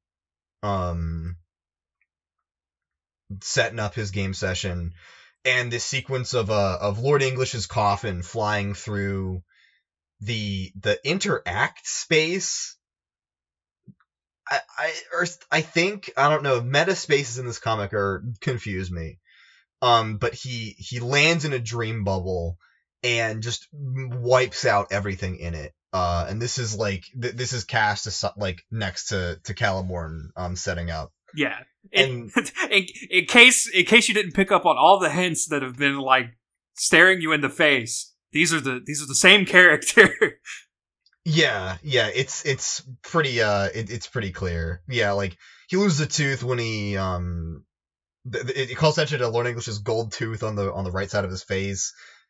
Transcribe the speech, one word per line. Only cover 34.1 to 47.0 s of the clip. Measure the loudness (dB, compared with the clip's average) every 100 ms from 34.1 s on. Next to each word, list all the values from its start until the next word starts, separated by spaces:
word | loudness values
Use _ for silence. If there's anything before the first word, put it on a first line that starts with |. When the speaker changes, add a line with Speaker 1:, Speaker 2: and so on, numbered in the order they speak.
Speaker 2:
didn't | 2 0
pick | 0 2
up | 4 4
on | 6
all | 8 8
the | 4
hints | 2 0 -2 -2
that | -4
have | -4 -2
been, | 0 0
like, | 2 2 2 -10 _ _ _
staring | -6 4 8 8 6
you | 0
in | 0
the | 0
face, | 2 4 4 0 -8 -10 _ _
these | 0 2
are | 2
the, | -2 -4
these | -6 -8
are | -2
the |
same | 4 8 8 6
<laughs> |
character. | 8 8 6 6 8 8 6 -2 -2 -16 -18 -20 _ _ _ _ _
Speaker 1:
Yeah, | 0 2 2 2 -6 -8
yeah, | -2 0 2
it's, | 0 -4 -4
it's | -4 -4 -4 -8 -10 -18
pretty, | -4 -2 0 0
uh, | 2 2 0
it, | -4 -8
it's | -10 -8
pretty | -6 -6
clear. | -4 -4 -4 -4 -6 -4
Yeah, | 0 0
like, | 0 -2 -6 -18 -20 -4
he | 2
loses | 2 2
a | 0
tooth | 0 0 -2
when | -2 -2
he, | -2 -4 -4
um, | -2